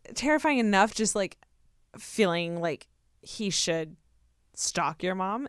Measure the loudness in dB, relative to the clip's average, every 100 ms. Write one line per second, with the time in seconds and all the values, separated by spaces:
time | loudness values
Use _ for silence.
0 | -14 -4 2 2 4 2 4 4 4 2
1 | 0 0 -2 -6 _ _ _ _ _ -18
2 | -6 2 2 2 -2 -4 -4 -4 -10 _
3 | _ _ -14 -6 -2 0 0 0 -4 -12
4 | _ _ _ _ _ -8 -4 0 -2 -2
5 | -4 -2 -2 -4